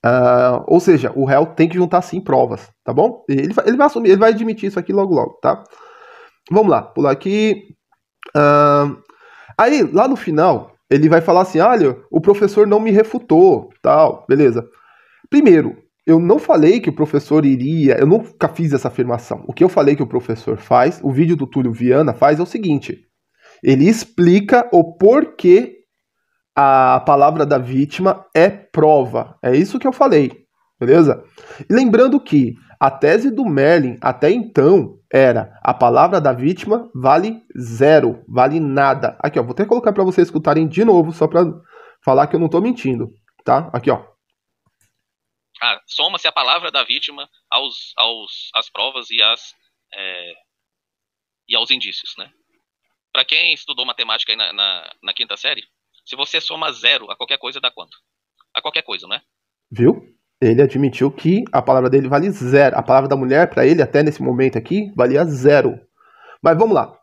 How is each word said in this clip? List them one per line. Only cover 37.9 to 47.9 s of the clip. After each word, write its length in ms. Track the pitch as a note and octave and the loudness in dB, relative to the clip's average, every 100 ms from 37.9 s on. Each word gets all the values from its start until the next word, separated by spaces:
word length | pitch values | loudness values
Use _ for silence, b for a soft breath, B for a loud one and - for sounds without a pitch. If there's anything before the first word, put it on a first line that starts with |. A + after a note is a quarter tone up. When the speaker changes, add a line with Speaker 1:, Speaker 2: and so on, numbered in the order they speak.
| D#3 B2 A#2 - | 4 2 -6 -8
Speaker 1:
vale 320 | A#2 C3 D#3+ | -2 0 0
nada. 580 | D3 C3+ C#3 C3 - - | -2 0 0 -2 -6 -6
Aqui, 200 | D3+ D#3 | -6 -4
ó, 40 | |
vou 100 | A#2 | -6
até 120 | B2+ G#3 | -6 -2
colocar 260 | A#3+ A3+ | -2 -2
pra 120 | G3+ | -2
vocês 240 | F#3 F#3 E3+ | -2 0 -2
escutarem 400 | D#3 D3+ D3+ D#3+ | -2 -2 0 -2
de 180 | D#3+ A3+ | 0 2
novo, 260 | F3+ D#3+ | 2 2
só 160 | D#3+ D#3 | -2 -2
pra 140 | E3+ F3 - b b b b | 0 -2 -6 b b b b
falar 240 | - C3 C#3+ | -2 0 0
que 80 | E3 | -2
eu 40 | |
não 80 | D#3+ | -2
tô 140 | E3+ | -2
mentindo, 460 | A3 A#3+ C3+ A#2+ A2+ _ _ _ | -2 -6 -6 -8 -10 _ _ _
tá? 280 | - C3 E3 | -2 -2 -2
Aqui, 160 | B2+ C#3+ | -6 -4
ó. 140 | - - _ _ _ _ _ _ _ _ _ _ _ _ _ _ - | -4 -8 _ _ _ _ _ _ _ _ _ _ _ _ _ _ -8
Speaker 2:
Ah, 180 | A#2+ - _ | -8 -8 _
soma-se 400 | - D3+ F3+ E3 | -8 -8 -6 -6
a 60 | |
palavra 360 | D3+ B2+ E3 E3+ | -4 -4 -4 -4
da 140 | C#3 | -8
vítima 460 | A#2 B2+ - C#3+ C#3+ _ _ | -6 -8 -10 -14 -20 _ _
aos, 440 | A#2+ C3+ - - | -8 -8 -14 -16